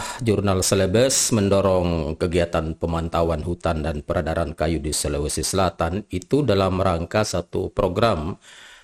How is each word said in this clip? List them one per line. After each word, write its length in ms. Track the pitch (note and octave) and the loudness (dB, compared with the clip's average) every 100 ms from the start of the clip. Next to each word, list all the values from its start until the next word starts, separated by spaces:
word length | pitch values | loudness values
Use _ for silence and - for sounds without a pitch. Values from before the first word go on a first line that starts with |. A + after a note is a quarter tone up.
| - - | -6 -4
Jurnal 400 | A2+ G2 G2 F#2+ | 0 0 2 0
Selebes 720 | F2+ G2 F#2+ G#2+ C3 - - | 2 2 2 4 2 2 2
mendorong 800 | A2+ G2 G2 F#2+ F#2 F2 E2+ D2 | 2 4 4 4 4 2 0 -2
kegiatan 580 | D#2+ F#2 F2 E2+ E2 D#2+ | -2 0 0 0 0 -2
pemantauan 680 | E2 E2+ E2 E2 E2+ E2+ D#2 | -4 -2 -2 -2 0 0 0
hutan 400 | D#2 F2 F2 D#2+ | -4 -4 -2 -2
dan 200 | D2+ D2 | -4 -6
peredaran 520 | - E2+ D#2 E2 D#2+ | -4 -2 -2 -2 -2
kayu 240 | D#2 E2+ D#2+ | -2 -2 0
di 140 | D2 | -2
Sulawesi 480 | D2 D2 C#2+ D2 - | -4 -2 -2 -2 -4
Selatan 640 | D#2+ F#2+ F2+ - E2 F#2+ - | -2 0 0 0 -2 -4 -6
itu 320 | F#2 - C#3 | -8 -2 0
dalam 360 | C3+ G2 F#2+ F#2 | 2 2 2 2
rangka 460 | F#2+ E2+ E2 G#2+ | 0 0 -2 -2
satu 440 | G#2+ F2+ - F#2 F#2+ | -2 -2 -4 -6 -4
program, 680 | - G2 F2+ A2+ F2 D#2 G#2 - - - - | -2 0 2 0 0 -4 -8 -14 -20 -20 -20